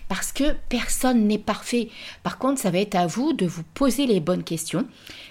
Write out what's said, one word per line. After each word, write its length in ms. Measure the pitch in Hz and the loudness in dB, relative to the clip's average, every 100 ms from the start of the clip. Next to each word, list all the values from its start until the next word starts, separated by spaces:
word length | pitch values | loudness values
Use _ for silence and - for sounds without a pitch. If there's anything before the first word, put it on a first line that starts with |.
| - | -6
parce 240 | 190 - | -4 -4
que 240 | - 294 294 - | 0 2 2 0
personne 580 | 240 - - 254 240 208 | -2 0 0 2 4 4
n'est 100 | 214 | 2
parfait. 520 | - - - 320 220 - - - | -2 -6 -2 -2 -2 -8 -16 -10
Par 160 | 180 - | -8 -2
contre, 200 | 262 269 | -2 0
ça 120 | 190 | 2
va 80 | 175 | 2
être 160 | 208 185 | 2 2
à 100 | 175 | 0
vous 280 | 214 302 | 0 0
de 120 | 269 180 | 2 0
vous 160 | 170 160 - | -2 -8 0
poser 320 | 269 277 269 | 2 4 2
les 120 | 190 | 2
bonnes 240 | 151 180 | 2 -2
questions. 440 | 165 165 - - 262 - - - - | -2 -6 -2 -2 -4 -8 -20 -20 -20